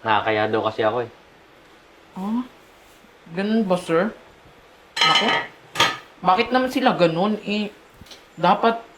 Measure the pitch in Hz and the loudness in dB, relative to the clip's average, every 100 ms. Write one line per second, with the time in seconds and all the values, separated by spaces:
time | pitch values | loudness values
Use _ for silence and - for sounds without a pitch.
0 | 110 107 104 107 110 110 107 110 110 120 | 0 0 0 0 0 0 -2 -2 -2 -2
1 | 117 - - - - - - - - - | -6 -12 -20 -20 -20 -20 -20 -20 -20 -20
2 | - - 196 233 254 - - - - - | -20 -10 -6 -4 -6 -16 -20 -20 -20 -20
3 | - - - 165 202 226 202 180 175 165 | -20 -20 -12 -6 0 0 2 -2 0 0
4 | 208 - - - - - - - - - | 0 -6 -20 -20 -20 -20 -20 -20 -14 0
5 | - - 202 - - - - - - - | 2 2 2 -2 -6 -16 -18 -2 -2 -2
6 | - - 175 185 233 254 254 262 254 170 | -16 -4 2 2 2 0 0 2 2 4
7 | 175 160 202 208 - 208 208 - - - | 2 2 -2 -2 -4 -4 -4 -10 -20 -20
8 | - - - - 262 269 233 226 - | -20 -20 -20 -2 2 4 2 0 -10